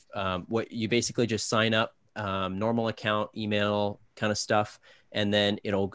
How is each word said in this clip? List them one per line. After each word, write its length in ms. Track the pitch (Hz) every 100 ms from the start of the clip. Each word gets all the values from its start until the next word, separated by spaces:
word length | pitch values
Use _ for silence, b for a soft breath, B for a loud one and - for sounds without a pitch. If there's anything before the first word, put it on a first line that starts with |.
| _ 104
um, 300 | 95 92 87
what 240 | 113 -
you 160 | 117 110
basically 400 | 120 - - 117
just 200 | 110 -
sign 240 | 113 113
up, 220 | 110 117 _ _ -
um, 420 | 98 95 95 95
normal 300 | 110 117 113
account, 420 | 110 110 107 107 113
email 640 | 107 104 104 104 104 104 _ -
kind 160 | 107
of 60 | 104
stuff, 420 | - 107 104 - b b _
and 200 | 107 104
then 260 | 104 101 104 110
it'll 280 | 98 98